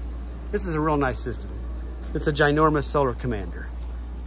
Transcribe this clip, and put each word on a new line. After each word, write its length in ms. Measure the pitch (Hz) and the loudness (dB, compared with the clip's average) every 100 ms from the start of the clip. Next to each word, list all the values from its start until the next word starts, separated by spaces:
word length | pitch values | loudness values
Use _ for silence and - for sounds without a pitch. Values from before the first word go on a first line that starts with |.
| - - - - - | -6 -6 -8 -8 -4
this 140 | 202 175 | -2 0
is 80 | |
a 60 | 156 | 2
real 160 | 156 147 | 2 4
nice 220 | 135 117 | 2 0
system. 320 | 131 - - - - - - - - | -4 -6 -6 -8 -6 -6 -8 -8 -4
It's 140 | 156 156 | -2 2
a 60 | |
ginormous 520 | 143 147 147 156 151 | 4 6 6 6 6
solar 300 | 135 151 135 | 2 2 2
commander. 540 | 110 127 107 92 - - - - - - - | 0 -2 -2 -4 -6 -8 -8 -8 -8 -8 -8